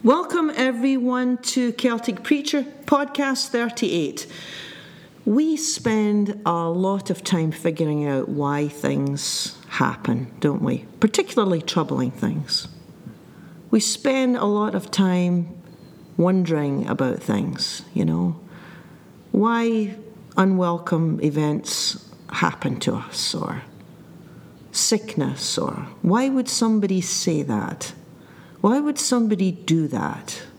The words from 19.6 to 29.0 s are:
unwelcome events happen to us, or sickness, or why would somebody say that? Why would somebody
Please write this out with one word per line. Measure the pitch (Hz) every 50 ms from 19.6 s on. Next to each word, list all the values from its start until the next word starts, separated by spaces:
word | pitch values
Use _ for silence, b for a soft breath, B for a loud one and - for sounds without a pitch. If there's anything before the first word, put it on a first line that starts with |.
| 233 233 226 220 214 196 190 208 - - - - - - -
unwelcome | - 190 190 190 185 180 175 170 170 170 - 175 160 165 160 156 160 -
events | 156 143 151 151 151 151 - - - - - - - - - - - - - - -
happen | - - - 82 - - - 139 131 -
to | - - -
us, | - - - - - - - -
or | - - - - 135 - - - - - - - - - - - - B B B B B B B B - -
sickness, | - - - - 226 214 - - - - 139 135 135 135 - - -
or | - 165 69 - - - - - - -
why | 165 190 233 262 269
would | 269 262 240 -
somebody | - - 233 226 220 214 202 190 190 185
say | 180 - - - - 185 165 151
that? | 139 139 113 104 - - - - - - - - - - B B B B B B B B B B
Why | - 202 233 285
would | 294 302 294
somebody | -